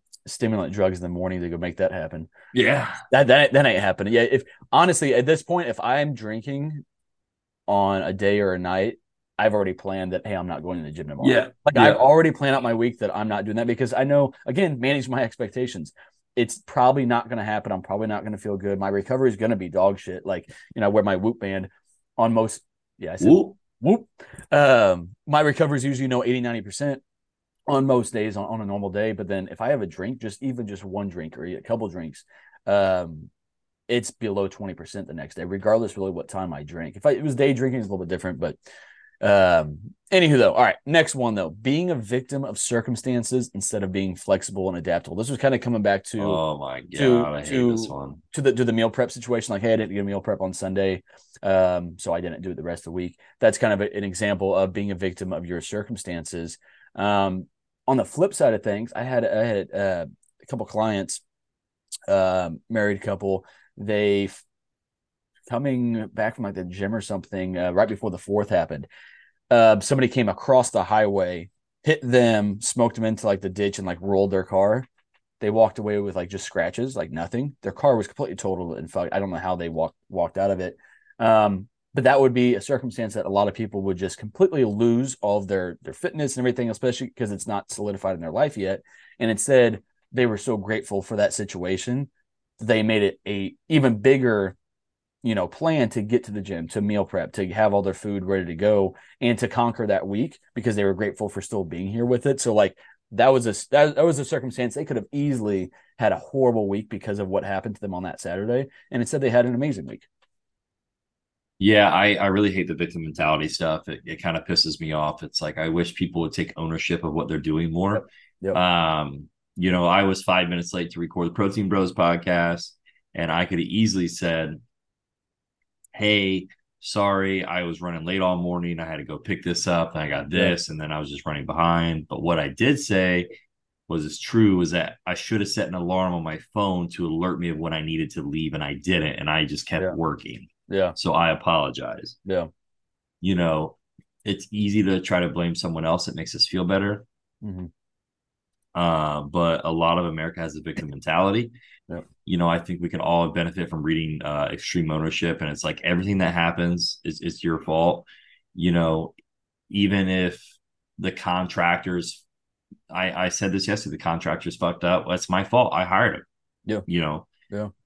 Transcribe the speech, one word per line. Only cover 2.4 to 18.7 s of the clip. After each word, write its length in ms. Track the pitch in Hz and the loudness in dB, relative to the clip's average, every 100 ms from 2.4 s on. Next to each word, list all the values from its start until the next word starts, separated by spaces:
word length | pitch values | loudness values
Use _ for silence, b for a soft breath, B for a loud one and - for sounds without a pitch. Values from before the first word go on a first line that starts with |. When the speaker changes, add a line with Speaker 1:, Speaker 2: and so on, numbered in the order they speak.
| b | b
Speaker 2:
Yeah. 420 | 123 117 139 - - - | 2 4 2 -2 -8 2
Speaker 1:
That, 160 | 127 127 | 4 8
that, 260 | 135 143 | 8 8
that 120 | 185 123 | 6 6
ain't 160 | 95 | 4
happening. 320 | 101 92 101 | 2 0 2
Yeah. 80 | 117 | 4
If, 220 | 117 131 - B - | 4 2 -2 B 2
honestly, 420 | 135 180 165 139 | 6 6 4 4
at 120 | 120 127 | 4 4
this 180 | 156 | 2
point, 240 | - 175 156 | 2 -2 -2
if 120 | 113 | -4
I'm 340 | 117 135 147 | 0 0 0
drinking 720 | 120 107 110 143 139 151 151 - _ _ _ _ _ _ _ - | -4 -8 -8 -6 -6 -6 -8 -14 _ _ _ _ _ _ _ 0
on 360 | 101 98 95 | 2 4 2
a 100 | - | -2
day 260 | 95 101 104 | 0 2 4
or 140 | 98 | 2
a 60 | 90 | 0
night, 400 | 90 92 107 - _ _ _ - | -2 0 -2 -4 _ _ _ 0
I've 180 | 107 104 | 2 2
already 180 | 92 | 0
planned 400 | - 98 95 92 | -4 -6 -6 -4
that, 120 | 92 107 | -6 -4
hey, 100 | 95 | -6
I'm 120 | 90 | -4
not 140 | 76 | -8
going 160 | 87 90 | -6 -8
to 60 | 76 | -8
the 60 | |
gym 160 | 78 - | -10 -10
tomorrow. 200 | - 135 | 0 4
Speaker 2:
Yeah. 200 | 123 - - 147 | 4 2 0 2
Speaker 1:
Like, 100 | 143 | 6
Speaker 2:
Yeah. 80 | 139 | 6
Speaker 1:
I've 100 | - | 8
already 340 | 131 156 160 | 8 8 6
planned 240 | - 139 135 | 2 0 2
out 60 | |
my 120 | 120 113 | 0 0
week 240 | 120 120 | 0 0
that 140 | 104 | -4
I'm 140 | 101 107 | -2 -2
not 160 | 104 | -2
doing 140 | 101 107 | -2 -2
that 100 | 120 | -2
because 240 | 120 127 | 0 -2
I 120 | - | 0
know, 300 | 135 143 135 B - | 4 4 4 B -4
again, 340 | 131 185 131 | 0 0 0
manage 300 | 127 143 127 | 0 0 0
my 140 | 127 | -2
expectations. 680 | 113 - 107 127 123 87 76 b b _ _ - | -2 -4 -6 -4 -4 -6 -12 b b _ _ 0
It's 240 | 120 - | 0 -2
probably 460 | - - 127 139 120 | -4 4 4 4 2
not 240 | 117 110 | 0 -2
gonna 140 | 117 | -6
happen. 280 | 104 107 107 | -4 -4 -4
I'm 120 | 95 | -6
probably 240 | - 101 110 | -4 -4 -4
not 160 | 104 | -4
gonna 140 | 107 104 | -6 -8
feel 180 | 107 101 | -6 -6
good. 220 | 101 | -4